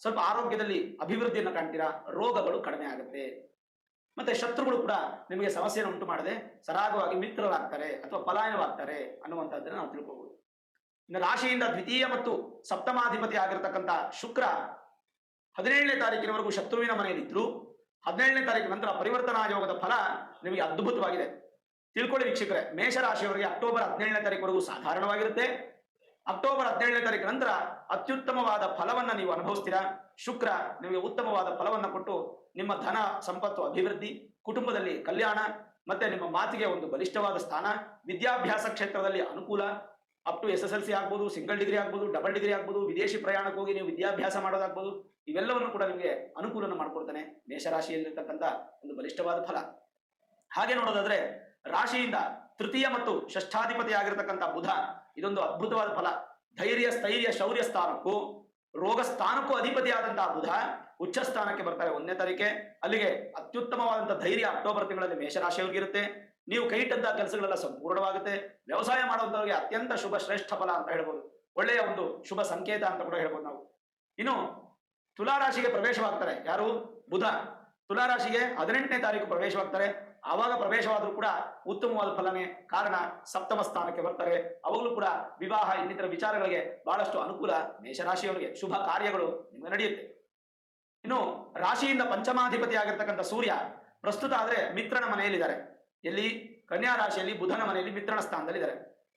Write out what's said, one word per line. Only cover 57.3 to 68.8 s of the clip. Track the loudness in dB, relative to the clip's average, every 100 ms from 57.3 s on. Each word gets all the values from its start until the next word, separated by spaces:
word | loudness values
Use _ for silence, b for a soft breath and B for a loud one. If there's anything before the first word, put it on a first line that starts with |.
ಶೌರ್ಯ | 2 2 2
ಸ್ಥಾನಕ್ಕೂ | 2 2 2 0 0 0 -2 -10 -20 _ _ -2
ರೋಗ | 2 2
ಸ್ಥಾನಕ್ಕೂ | 2 2 2 2 2
ಅಧಿಪತಿಯಾದಂತಹ | 2 2 2 4 2 2 0 0
ಬುಧ | 0 0 0 0 -4 -10 -8
ಉಚ್ಚ | -2 -2
ಸ್ಥಾನಕ್ಕೆ | 0 0 0 -2
ಬರ್ತಾರೆ | -2 0 0
ಒಂದನೇ | 0 -2 0
ತಾರೀಕೆ. | 0 2 0 0 -8 -4
ಅಲ್ಲಿಗೆ | 0 2 2 0 -6 -12
ಅತ್ಯುತ್ತಮವಾದಂತಹ | -6 -4 -2 0 2 2 0 0
ಧೈರ್ಯ | 2 2 2
ಅಕ್ಟೋಬರ್ | 0 0 0 0
ತಿಂಗಳಲ್ಲಿ | 0 -2 -2
ಮೇಷರಾಶಿಯವ್ರಿಗೆ | -2 0 0 0 0 0
ಇರುತ್ತೆ. | 0 0 -2 -6 -18 _ -2
ನೀವು | 0 2
ಕೈಟಂತಹ | 2 2 2 2 0
ಕೆಲಸಗಳೆಲ್ಲ | 0 0 0 0
ಸಂಪೂರ್ಣವಾಗುತ್ತೆ. | -2 -6 -2 0 2 0 -2 -4 -6 -14 -4
ವ್ಯವಸಾಯ | 0